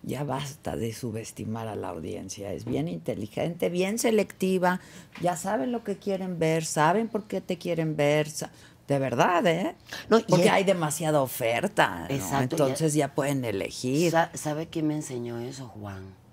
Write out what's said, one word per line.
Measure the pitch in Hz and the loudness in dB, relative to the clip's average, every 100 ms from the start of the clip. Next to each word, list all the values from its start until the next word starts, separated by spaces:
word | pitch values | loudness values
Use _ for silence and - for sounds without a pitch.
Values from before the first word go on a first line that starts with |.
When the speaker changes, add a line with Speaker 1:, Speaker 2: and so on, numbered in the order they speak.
Speaker 1:
Ya | - 123 | -6 -6
basta | 143 131 143 - - - | -4 -6 -6 -10 -8 -4
de | 113 | -4
subestimar | 110 123 110 110 - 104 110 113 | -4 -6 -8 -10 -10 -8 -6 -6
a | 101 | -6
la | 95 | -8
audiencia. | 87 85 92 98 - 98 | -8 -8 -8 -10 -10 -8
Es | 90 113 | -6 -4
bien | 127 160 | -4 -2
inteligente, | 170 160 110 104 - 165 170 185 | -6 -6 -6 -6 -4 -4 -2 -2
bien | 175 190 226 | 0 -2 0
selectiva. | 247 220 196 - 190 185 180 185 - - - - | 2 2 0 -2 0 2 2 0 -6 -20 -20 -4
Ya | 170 170 | -2 -2
saben | 185 220 254 | -2 -2 -2
lo | 233 | -4
que | 226 196 | -4 -6
quieren | - 190 185 170 | -4 -4 -4 0
ver, | 160 160 160 | 2 2 0
saben | - 151 190 226 | 4 4 4 0
por | 214 - | -4 -4
qué | 190 | -8
te | - 180 | -4 -6
quieren | 180 165 160 151 | -2 -2 0 2
ver. | 147 151 151 | 4 4 2
Sa-, | - - - - - - | -4 -10 -12 -20 -20 -2
de | 143 | 0
verdad, | 135 120 202 349 214 | 2 4 4 6 4
¿eh? | 165 214 - - - - | 2 -2 -6 -14 -14 4
Speaker 2:
No, | 220 | 4
y | |
Speaker 1:
Porque | 220 180 175 | 6 6 6
Speaker 2:
es | |
Speaker 1:
hay | 185 | 6
demasiada | 190 180 151 147 160 151 | 4 2 0 0 2 2
oferta, | 131 - 113 117 196 - 135 90 82 | 2 0 0 2 0 2 2 2 -4
¿no? | 139 | -4
Speaker 2:
Exacto, | 98 139 127 - | 0 0 0 2
y | |
Speaker 1:
Entonces | 139 139 156 147 | 2 4 2 2
ya | 139 | 0
pueden | - 139 139 120 | 0 0 0 0
elegir. | 98 87 - 127 139 170 | -2 -4 -4 -2 2 4
Speaker 2:
Sa-, | 165 165 | 4 2
¿Sabe | 151 156 151 160 | -2 -6 -4 -4
quién | 170 156 | -2 0
me | 151 | -2
enseñó | 147 127 120 117 | -4 -8 -6 -6
eso? | 120 135 127 | -8 -10 -14
Juan. | 107 101 95 95 92 - | -12 -12 -12 -14 -20 -20